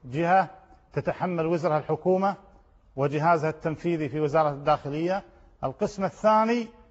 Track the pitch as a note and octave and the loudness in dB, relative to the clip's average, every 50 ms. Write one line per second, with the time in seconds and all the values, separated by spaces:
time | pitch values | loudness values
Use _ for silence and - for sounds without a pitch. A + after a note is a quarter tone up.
0 | - B2+ A#2+ D3 E3+ E3+ F#3 F#3+ F#3 D3 - - - _ - _ _ _ - D3 | -16 -8 -4 -2 0 4 4 4 2 0 -6 -20 -20 _ -20 _ _ _ -8 -4
1 | C3+ - - - D#3 F3+ F3+ E3 D#3+ D#3+ F3 E3+ D3+ F3 D3+ D3+ - - D#3 D3 | -4 -4 -4 -4 -4 -4 -2 -2 0 0 0 0 0 0 0 0 0 -2 -4 -2
2 | - F3+ F#3 F#3 F#3+ G3+ F#3+ - - - - - _ _ _ _ _ _ _ C3+ | 0 0 2 2 2 0 -2 -4 -12 -20 -20 -20 _ _ _ _ _ _ _ -2
3 | C#3 C#3+ C#3 D3+ D3+ E3+ F3 D#3+ C#3+ D#3 D#3 - - E3 D#3 - - F3 E3+ D#3 | -2 0 0 0 2 4 2 2 2 -2 -4 -4 -6 -6 -6 -4 -2 -2 -2 -2
4 | D#3 C3+ A#2+ D3+ D3+ D3 C3 D#3+ D#3 D3 C#3+ C#3 C#3+ D3+ D3+ C#3+ - C#3+ C#3+ D3+ | -2 -4 -2 -2 -2 2 2 2 2 2 0 -2 0 0 0 0 0 -6 -4 -4
5 | E3 F3 F#3 G3+ G3 - _ - - - _ _ - C3+ C3 _ G#3 G3+ - - | -2 -2 -2 -4 -6 -10 _ -20 -20 -20 _ _ -8 -8 -4 _ -4 -4 -4 -4
6 | G3 F3 - - - G#3+ G#3+ G#3+ A3 A3+ A#3 A#3+ A3+ A3+ - - - _ | -4 -4 -4 0 2 4 4 4 4 2 0 -2 -2 -6 -12 -20 -20 _